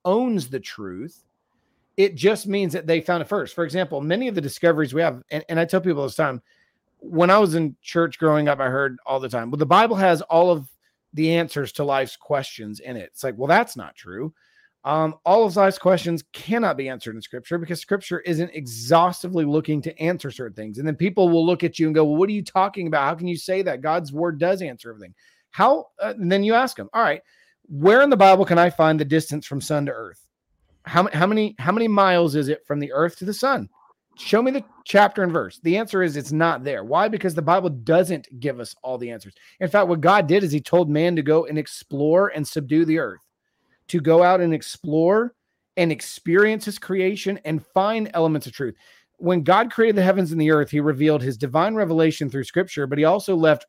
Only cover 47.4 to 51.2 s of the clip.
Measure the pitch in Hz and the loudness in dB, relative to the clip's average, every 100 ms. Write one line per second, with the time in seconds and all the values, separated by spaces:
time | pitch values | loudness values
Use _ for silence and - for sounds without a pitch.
47.4 | 156 156 - 185 196 226 214 170 160 151 | -4 -6 -2 0 0 0 -4 0 0 0
48.4 | 120 - 127 - _ _ _ - 175 180 | -6 -10 -10 -10 _ _ _ -8 -2 0
49.4 | 143 190 233 - 226 208 185 196 170 160 | 4 4 2 2 2 4 2 2 0 0
50.4 | 156 151 147 147 147 131 151 151 | 2 2 2 0 0 2 2 2